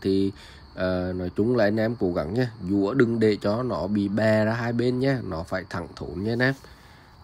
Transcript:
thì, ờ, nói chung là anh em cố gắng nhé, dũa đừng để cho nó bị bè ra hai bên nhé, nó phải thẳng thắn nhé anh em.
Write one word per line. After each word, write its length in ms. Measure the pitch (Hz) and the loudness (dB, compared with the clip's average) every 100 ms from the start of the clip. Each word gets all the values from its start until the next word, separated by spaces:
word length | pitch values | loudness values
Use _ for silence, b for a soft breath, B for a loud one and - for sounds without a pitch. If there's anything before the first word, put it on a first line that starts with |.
thì, 320 | 101 98 98 B B B B | 0 2 2 B B B B
ờ, 380 | - 92 90 90 90 | -4 -2 -2 -2 -4
nói 140 | 90 - | -4 0
chung 200 | 110 123 | 2 2
là 80 | |
anh 160 | 104 110 | 2 2
em 160 | 110 117 | 0 0
cố 120 | 92 | -2
gắng 220 | 87 76 | 0 -2
nhé, 120 | 113 120 113 90 | -2 -2 -4 -2
dũa 260 | 101 98 | 2 2
đừng 260 | - 117 117 | 4 2 4
để 160 | 110 98 | 2 2
cho 200 | 101 113 | 0 -2
nó 240 | 123 82 95 | -2 -4 -2
bị 220 | 104 101 | 0 0
bè 360 | 107 110 107 | 2 4 4
ra 80 | 107 | 2
hai 200 | 117 120 | 0 -2
bên 280 | 120 123 127 | 0 0 0
nhé, 160 | 135 127 | 0 -2
nó 200 | 104 82 | -4 -8
phải 220 | 82 92 90 | -6 -8 -6
thẳng 180 | 92 80 - | -8 -10 -10
thắn 280 | - 78 | -10 -6
nhé 80 | 107 | -2
anh 100 | 120 | 2
em. 120 | 127 135 B B B B B B | 0 0 B B B B B B